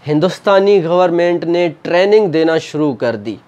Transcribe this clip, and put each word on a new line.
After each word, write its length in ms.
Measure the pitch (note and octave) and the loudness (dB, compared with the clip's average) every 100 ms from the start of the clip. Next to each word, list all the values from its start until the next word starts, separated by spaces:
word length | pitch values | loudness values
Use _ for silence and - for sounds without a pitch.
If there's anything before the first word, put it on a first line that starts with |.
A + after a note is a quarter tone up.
| - | -2
हिंदुस्तानी 720 | D3+ F3 - - G3 G3 G3+ | 0 0 -2 0 2 4 2
गवर्नमेंट 640 | D#3+ F3+ F3+ E3+ F3 F3 | 2 0 0 2 0 -2
ने 240 | E3 F3 F3 | -2 -2 -2
ट्रेनिंग 600 | C#3+ D#3 F3 G3 G#3+ G3+ | -4 -2 0 4 2 2
देना 300 | D#3 D#3+ D#3+ | 0 0 -2
शुरू 360 | - D3+ D3+ | -4 -4 -4
कर 220 | A#2 B2 A2+ | -2 -4 -6
दी। 220 | G#2 G2+ | -10 -14